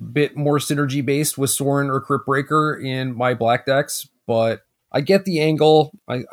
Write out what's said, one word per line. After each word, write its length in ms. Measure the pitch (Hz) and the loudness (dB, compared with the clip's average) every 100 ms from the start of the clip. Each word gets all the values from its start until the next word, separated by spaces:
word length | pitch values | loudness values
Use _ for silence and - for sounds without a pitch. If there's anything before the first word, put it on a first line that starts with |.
| 113 | -6
bit 240 | 123 147 - | -2 -2 0
more 240 | 143 143 | 0 0
synergy-based 800 | - 143 143 139 127 139 151 - | 0 -2 -2 -2 -2 -2 -2 -2
with 100 | 135 | -2
Sorin 400 | - 139 139 139 | -2 0 0 0
or 120 | 131 | -4
Crypt 240 | - 139 - | -2 -2 0
Breaker 500 | 135 143 156 151 135 | -2 0 0 0 -2
in 400 | 131 131 131 117 | -6 -6 -6 -2
my 180 | 123 | -2
black 320 | 120 117 120 - | 0 2 2 2
decks, 420 | 135 151 - - _ - | 0 0 -6 -12 _ -4
but 340 | 113 113 104 _ _ _ | 0 0 -2 _ _ _
I 100 | 131 | -4
get 240 | 143 196 196 | 2 2 2
the 140 | 165 | 0
angle. 520 | 156 156 151 156 151 - - | 0 4 6 6 4 -4 -8
I, 180 | 123 - | -8 -6